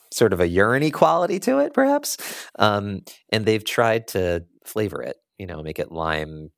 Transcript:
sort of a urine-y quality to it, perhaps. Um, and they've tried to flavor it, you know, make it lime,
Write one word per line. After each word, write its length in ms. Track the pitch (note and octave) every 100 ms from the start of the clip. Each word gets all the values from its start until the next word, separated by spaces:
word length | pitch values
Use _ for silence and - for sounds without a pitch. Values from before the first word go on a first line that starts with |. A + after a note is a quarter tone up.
| _
sort 220 | - A2+
of 60 | F2+
a 80 | F2
urine-y 420 | F2 G#2+ C3 D#3
quality 480 | - D#3+ E3+ F3 F#3+
to 200 | A#3+ C4+
it, 140 | C#4+
perhaps. 440 | C4 C4+ C#4+ D4 - - - - -
Um, 420 | G#2+ G#2 G2+ F#2+ - - _
and 160 | A2 G#2+
they've 180 | A2
tried 440 | G#2 - A#2 A2+ A#2
to 360 | G2 F2+ F2 E2+ _ -
flavor 360 | A2 G#2 C2+
it, 160 | B1 - _ -
you 80 | F#2
know, 180 | D#2
make 160 | D#2 D#2
it 120 | -
lime, 580 | E2 D#2+ D#2 D2+ D#2 D#2